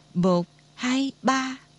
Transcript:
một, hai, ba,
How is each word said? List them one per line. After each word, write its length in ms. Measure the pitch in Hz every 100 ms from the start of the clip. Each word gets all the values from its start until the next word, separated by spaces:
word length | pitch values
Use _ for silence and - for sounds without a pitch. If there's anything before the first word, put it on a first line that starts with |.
| _
một, 320 | 180 185 175 175 _ _
hai, 380 | - 247 262 269 -
ba, 360 | 240 262 262 262 -